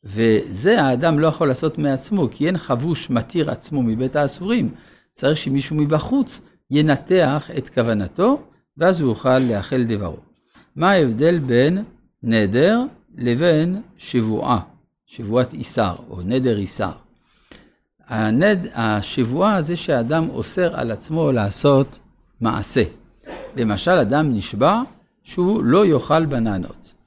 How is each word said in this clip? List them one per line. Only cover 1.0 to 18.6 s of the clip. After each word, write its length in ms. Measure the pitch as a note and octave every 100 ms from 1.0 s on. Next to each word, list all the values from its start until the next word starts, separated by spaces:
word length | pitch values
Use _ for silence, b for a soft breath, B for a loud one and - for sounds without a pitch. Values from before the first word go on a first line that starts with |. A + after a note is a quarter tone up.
| E3 D3
לא 80 | D#3+
יכול 200 | D3+ D3+
לעשות 300 | B2 D#3+ D#3+
מעצמו, 500 | D3 C3 - G3+ C3
כי 160 | - D#3
אין 100 | F3+
חבוש 520 | - B2 D#3 D#3 -
מתיר 420 | B2 - E3+ C3+
עצמו 320 | - - D3
מבית 320 | A#2+ A2 B2+ D3
האסורים, 560 | C#3 - F#3 A#3 C3+ B B B B
צריך 240 | - C3+ D3+
שמישהו 380 | - C#3 C3+ D3+
מבחוץ 680 | D3 D3+ - C#4 - - b b _
ינתח 800 | C#3+ D#3 C3+ - F#3 D3 D3 - -
את 120 | -
כוונתו, 720 | - A#2 G#2+ F#2+ - G#3 D4 - b _ -
ואז 220 | E3+ F3
הוא 100 | C#3
יוכל 300 | G#2+ C3 C3
לאחל 440 | B2+ G#2+ F#2+ C3 A#2
דברו. 300 | G#2 F#2 D#2 _ _ b b b -
מה 160 | F3
ההבדל 480 | G3 C#3 A2 D#3 F3
בין 440 | C3 A#2+ C#3+ F#3 A3 - _ _
נדר 580 | A#2 A2+ G2+ A#2 E3+ A3+ C4 - _ -
לבין 640 | A#2+ A#2+ E3+ D#3 E3+ F#3+ - _
שבועה, 640 | - B2 A2 G#2+ - A#2 - _ _ _ _
שבועת 480 | - G#2 A#2+ B2
איסר 420 | D#3 - - G2+ F2 -
או 120 | F2+
נדר 360 | F2 C3 B2+ G#2
איסר? 340 | F#2+ - F#2+ - _ _ B B B B B B B _ -
הנד-, 600 | A2+ A2 A#2 G3 G3